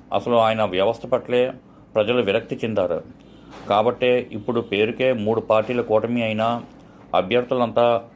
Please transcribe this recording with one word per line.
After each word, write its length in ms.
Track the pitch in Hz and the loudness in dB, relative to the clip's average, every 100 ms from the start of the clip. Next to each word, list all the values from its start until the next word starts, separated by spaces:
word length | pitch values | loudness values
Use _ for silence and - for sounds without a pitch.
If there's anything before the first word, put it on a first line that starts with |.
| - | -6
అసలు 220 | 98 123 117 | -4 0 2
ఆయన 280 | 110 113 | 4 2
వ్యవస్థ 420 | 104 90 98 113 123 | 0 0 0 -2 -4
పట్లే 460 | 123 - 123 127 - - - - 110 | -4 0 0 -2 -4 -18 -20 -4 0
ప్రజలు 260 | 104 123 | 2 0
విరక్తి 380 | 101 104 - - | 0 0 -2 -6
చెందారు. 400 | 117 104 90 82 - - - - - - - | -4 -2 -2 -2 -6 -18 -20 -20 -20 -16 0
కాబట్టే 580 | 104 110 120 123 123 - | 2 2 2 2 2 -2
ఇప్పుడు 300 | 110 101 117 | -8 -4 -2
పేరుకే 520 | 113 101 110 117 131 | -2 0 0 0 0
మూడు 280 | 120 104 110 | 0 0 -2
పార్టీల 400 | 107 110 107 123 | 2 2 2 -2
కూటమి 420 | 117 110 113 120 | 0 0 0 -2
అయినా 380 | 113 107 113 120 - - - - - 87 | -2 0 -2 -2 -8 -20 -20 -20 -4 -2
అభ్యర్థులంతా 880 | 92 120 123 131 117 110 120 117 - | 2 0 0 -2 0 2 2 2 -4